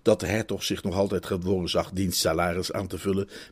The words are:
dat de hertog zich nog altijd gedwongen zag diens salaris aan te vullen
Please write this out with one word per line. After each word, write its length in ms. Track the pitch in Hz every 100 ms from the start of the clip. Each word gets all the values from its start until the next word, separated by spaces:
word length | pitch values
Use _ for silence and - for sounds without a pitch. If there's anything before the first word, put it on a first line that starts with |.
dat 180 | - -
de 60 | 90
hertog 360 | 107 110 95
zich 200 | - 92
nog 120 | 101
altijd 320 | 90 98 95 -
gedwongen 420 | 95 90 95 85
zag 220 | 87 82
diens 300 | 92 95 -
salaris 520 | - 82 87 87 87
aan 140 | - 95
te 120 | 80
vullen 300 | 101 95 101 - -